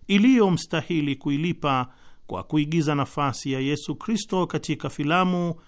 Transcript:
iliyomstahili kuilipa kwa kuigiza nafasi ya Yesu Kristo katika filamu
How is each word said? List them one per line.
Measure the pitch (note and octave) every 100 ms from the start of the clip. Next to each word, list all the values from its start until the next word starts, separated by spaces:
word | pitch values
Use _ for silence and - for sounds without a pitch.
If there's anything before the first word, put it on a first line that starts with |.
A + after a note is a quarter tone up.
| -
iliyomstahili | G3 A#3+ B3+ G3 E3 - E3 - E3+ D3 C3
kuilipa | D3 C#3+ E3+ - D3+ C3 B2+ - - - -
kwa | F2+
kuigiza | - D#3 D3 E3 D3+ C#3+
nafasi | C3+ - C#3+ - C#3
ya | C3+
Yesu | C3+ C#3+ - C#3+
Kristo | - A3 - F#3 E3+
katika | D#3 - D3 C#3+
filamu | - D3 F3 F#3 F3+ F3 E3